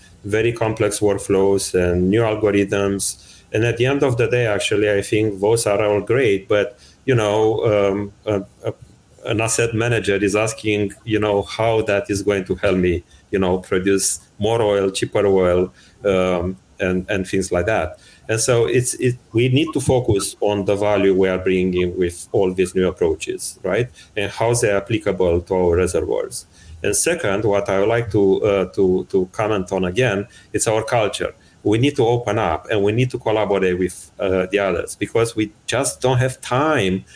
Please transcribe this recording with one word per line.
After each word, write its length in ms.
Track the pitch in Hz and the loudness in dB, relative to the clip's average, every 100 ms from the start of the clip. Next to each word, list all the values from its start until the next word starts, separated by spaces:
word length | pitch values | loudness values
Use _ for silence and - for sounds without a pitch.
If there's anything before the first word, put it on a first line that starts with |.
| - - | -20 -16
very 280 | 101 107 117 | -4 0 0
complex 480 | 117 110 110 104 - | 0 -2 0 -2 0
workflows 720 | 104 98 - 95 98 98 - | 0 0 0 2 4 2 0
and 340 | 92 90 90 92 | 0 2 2 2
new 120 | 110 | 2
algorithms. 1000 | 113 107 104 101 98 104 98 98 - - - - - | 2 2 2 2 2 0 0 -2 -4 -6 -14 -20 -6
And 120 | 110 | -2
at 120 | 117 110 | 0 0
the 100 | 127 | 0
end 160 | 143 | 2
of 140 | 143 120 | 0 0
the 100 | 113 | 0
day, 200 | 123 117 | 0 0
actually, 440 | 101 - 104 104 | 0 0 0 2
I 100 | 101 | 0
think 400 | 98 107 107 98 | 0 0 0 0
those 260 | 101 117 110 | 2 2 2
are 160 | 101 | 2
all 180 | 107 104 | 2 0
great, 480 | 98 117 120 98 - | 0 2 2 0 0
but, 300 | 104 98 - - _ - | 0 0 -6 -20 _ 0
you 80 | |
know, 500 | 123 104 107 110 110 | 2 2 2 2 2
um, 480 | 113 104 101 98 101 - 107 | 2 2 2 0 -4 -8 -4
a, 180 | 101 95 - 113 | -4 -4 -12 -10
a, 60 | - - - _ - | -10 -14 -20 _ -12
an 160 | - 104 | -6 -2
asset 340 | 113 - 117 | -2 0 0
manager 420 | 110 117 117 98 98 | 0 0 0 0 0
is 180 | 101 | 2
asking, 580 | 104 110 - 107 104 101 - | 0 -2 -4 -2 -2 -2 -6
you 140 | 117 107 | -4 -2
know, 240 | 107 101 | 0 0
how 400 | 95 - 113 113 | -2 -2 0 0
that 280 | 104 101 - | 0 -2 -2
is 120 | 101 | -2
going 220 | 98 101 92 | 0 0 -2
to 100 | 92 | -2
help 200 | 101 95 | 0 2
me, 280 | 90 85 - - - | 2 -2 -6 -20 -6
you 80 | 101 | -2
know, 200 | 92 92 | 0 -2
produce 600 | - 95 95 98 - - - - | -2 -2 2 0 0 -4 -10 -4
more 220 | 104 113 | -2 0
oil, 300 | 104 101 98 | 2 2 0
cheaper 360 | 92 123 110 101 | -2 -4 0 2
oil, 460 | 95 90 90 92 - - _ | 4 4 2 0 -6 -20 _
um, 520 | 101 92 92 87 90 95 _ - | 0 2 2 0 -4 -8 _ -4
and, 280 | 92 92 90 | -2 -2 -2
and 180 | 101 92 | -4 -2
things 240 | 95 92 | -4 -2
like 160 | 87 87 | -2 0
that. 320 | 107 78 - - - - | -2 -4 -8 -20 -14 -4
And 100 | 113 | -2
so 280 | - 117 113 | 2 2 2
it's, 260 | 127 123 | 2 0
it, 220 | - 127 123 _ | -2 -2 -2 _
we 160 | 113 127 | 0 2
need 240 | 127 160 | 2 0
to 80 | 147 | -2
focus 560 | 139 131 123 101 - - | 0 0 2 0 -2 -2
on 260 | 104 104 95 | -2 0 0
the 100 | 101 | 0
value 380 | 104 101 98 | 2 2 4
we 140 | 92 95 | 4 2
are 100 | 92 | 2
bringing 600 | 92 92 92 90 90 87 | 0 0 2 0 -2 0
with 300 | 87 - - | -4 -4 -4
all 200 | 113 92 | -2 0
these 220 | 92 90 | 0 -2
new 120 | 95 92 | 0 0
approaches, 720 | 90 85 - - - - - | 0 -2 -2 -6 -8 -10 -8
right? 260 | 92 98 123 - - | -4 -2 -4 -8 -14
And 160 | - 101 | -6 -6
how 220 | - 117 | -2 -2
they're 240 | 117 110 101 | 0 2 0
applicable 640 | - 107 104 92 90 87 | -2 -4 -2 0 2 0
to 140 | - | 0
our 220 | 92 87 85 | 0 2 2
reservoirs. 680 | 87 82 - 55 - - - - - - | 2 0 -2 -4 -4 -10 -14 -20 -20 -8
And 120 | 101 | -4
second, 520 | 101 160 175 107 98 110 | -2 -2 -2 -2 -2 0
what 240 | 101 98 | 0 0
I 100 | 98 | 0
would 80 | 101 | 0
like 240 | 117 117 | 0 0
to, 300 | 107 98 95 | 2 2 2
uh, 200 | 107 98 92 | 2 2 0
to, 320 | - 92 92 - | 0 2 0 0
to 180 | 95 92 | -2 -2
comment 400 | - 107 104 92 | -4 -2 -2 -2
on 140 | 95 90 | -2 -2
again, 420 | 98 127 98 104 - - | 0 0 0 -6 -14 -8
it's 160 | 104 - | -4 0
our 160 | 110 | -2
culture. 500 | 107 120 101 - - - _ _ | 0 0 0 -2 -8 -10 _ _
We 140 | 107 110 | -2 2
need 180 | 139 143 | 0 2
to 100 | 117 | 2
open 320 | 120 113 107 | 0 0 0
up 300 | 92 80 - | 0 -2 -2
and 140 | 107 | 0
we 80 | 101 | 0
need 180 | 110 127 | 0 -2
to 80 | 120 | -2
collaborate 600 | 117 110 101 98 95 90 | -2 0 2 2 2 0
with, 340 | 92 - - - | -2 -6 -14 -6
uh, 260 | 95 92 92 | -2 0 0
the 120 | 101 | 0
others, 340 | 98 87 - | 0 -2 -6
because 400 | - 104 113 113 | -8 -4 0 0
we 160 | 113 107 - - | -2 -6 -6 -6
just 340 | 117 135 - | -4 -2 -2
don't 180 | 127 127 | 0 2
have 220 | 131 - | 0 -4
time 640 | - 127 156 147 95 95 - | -4 0 0 0 0 -2 -6